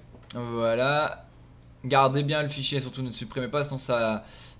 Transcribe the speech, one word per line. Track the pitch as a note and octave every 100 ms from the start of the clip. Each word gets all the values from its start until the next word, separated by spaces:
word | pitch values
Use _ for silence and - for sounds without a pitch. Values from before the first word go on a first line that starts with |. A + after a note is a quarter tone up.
| - - - B2
Voilà, | A#2+ A#2 A#2 A#2 C3+ D3 D3+ - - - - - - - B2+
gardez | C3+ C3+ C#3
bien | C#3+ D3+
le | C#3+
fichier, | C#3+ C3 C#3
surtout | B2+ C3+
ne | C3
le |
supprimez | G#2+ A#2 C3+ B2
pas, | D3
sinon | D3 C3+
ça, | - A#2+ A2 G#2+ - - -